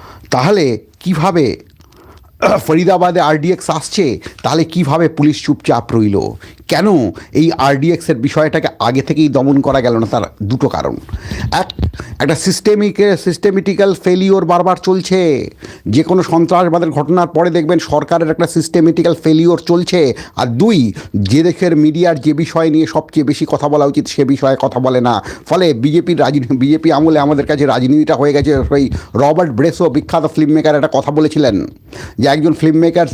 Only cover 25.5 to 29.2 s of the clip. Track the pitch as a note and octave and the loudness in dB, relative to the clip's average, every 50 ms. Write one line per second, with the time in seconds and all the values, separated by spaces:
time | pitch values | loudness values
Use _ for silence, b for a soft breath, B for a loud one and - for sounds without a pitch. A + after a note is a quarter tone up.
25.5 | D#3 F3+ F#3 E3 C#3 A2+ A#2+ C#3+ D3 E3+ E3 F3+ E3+ C#3+ C#3 B2+ C#3+ C#3+ B2+ A#2+ | 0 0 2 0 0 0 0 0 0 0 0 0 0 0 0 0 0 0 -2 -2
26.5 | C#3+ B2+ B2+ C#3 D#3 D#3 D#3 D#3+ D3+ C#3+ D#3 D#3+ D#3 D3+ C#3+ D3 D3+ C#3 C#3 - | -2 0 2 2 2 2 2 2 2 4 4 4 4 2 2 2 0 0 0 -2
27.5 | D#3 C3 D3 C3+ A#2+ B2 B2+ B2+ C#3+ D3+ D3+ D3+ D#3 A#2+ C#3 D3 C3+ C#3+ C3 C#3+ | -2 0 0 0 0 2 2 2 2 2 2 2 0 0 2 2 2 2 2 0
28.5 | D3 - - - D3 C#3+ C#3 A#2 B F2 B B - G#2+ | 0 0 0 0 0 0 0 0 B -6 B B -2 0